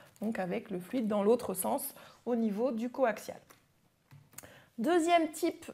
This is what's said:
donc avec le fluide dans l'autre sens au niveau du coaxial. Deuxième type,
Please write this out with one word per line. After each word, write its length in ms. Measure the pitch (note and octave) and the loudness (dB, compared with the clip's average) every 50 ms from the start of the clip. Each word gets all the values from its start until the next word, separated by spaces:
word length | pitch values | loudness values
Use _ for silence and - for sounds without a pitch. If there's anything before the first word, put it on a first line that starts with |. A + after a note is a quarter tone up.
| - - _ - | -20 -20 _ -6
donc 160 | G3+ A3 A3+ G#3+ | -6 -4 -2 -2
avec 320 | F#3 F3 F#3 A3+ G#3 - | -4 -4 -4 -6 -6 -6
le 100 | G3 F3+ | -8 -8
fluide 280 | F3+ - - C4 A3+ G#3 | -8 -4 -4 -2 -2 0
dans 160 | G#3+ G#3 G3 | 0 2 4
l'autre 320 | G#3 A#3 A#3+ - - F#3+ | 4 4 4 2 -2 -4
sens 400 | F#3 - G#3+ A#3 C#4+ - - - - - - - - - A#3 | -4 -2 -2 -2 -2 -4 -8 -12 -14 -20 -20 -20 -12 -4 -2
au 80 | B3 | 0
niveau 360 | A3+ A3+ A3 G3 G3+ A#3+ C4+ | 0 2 0 0 0 0 0
du 200 | B3 A3 A#3 B3 | 0 -2 -4 -4
coaxial. 480 | B3 - C4 A3+ G#3 - - - - - - _ - _ _ _ _ _ _ _ _ _ _ _ - - - _ - - - - - - - _ _ - | 0 2 2 2 2 0 -6 -12 -12 -14 -14 _ -20 _ _ _ _ _ _ _ _ _ _ _ -20 -20 -20 _ -20 -20 -20 -20 -20 -20 -20 _ _ -2
Deuxième 500 | A3 C#4+ F4 F4 D#4 E4+ F4 E4+ D#4+ D#4 | 0 4 4 4 6 6 6 6 4 2
type, 420 | - - - E4 - - - - | -2 -2 -2 -2 -2 -4 -12 -16